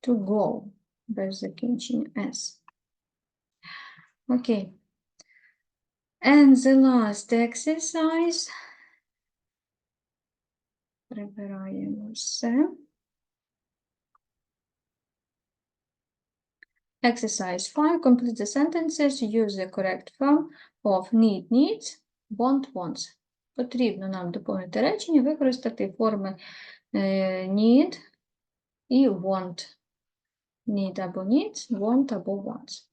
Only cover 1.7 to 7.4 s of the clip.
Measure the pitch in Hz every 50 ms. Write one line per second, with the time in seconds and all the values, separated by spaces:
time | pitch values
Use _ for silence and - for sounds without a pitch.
1.7 | 247 - - - 247 233 - - _ 220 202 - - - - - - _ _ -
2.7 | _ _ _ _ _ _ _ _ _ _ _ _ _ _ _ _ _ _ _ -
3.7 | - - - - - - _ _ _ _ _ - 247 247 - - 226 202 190 175
4.7 | - _ _ _ _ _ _ _ _ _ - _ _ _ _ _ _ _ _ _
5.7 | _ _ _ _ _ _ _ _ _ _ - 254 285 294 285 277 269 254 254 262
6.7 | 269 269 262 262 254 247 220 208 208 - - - 233 226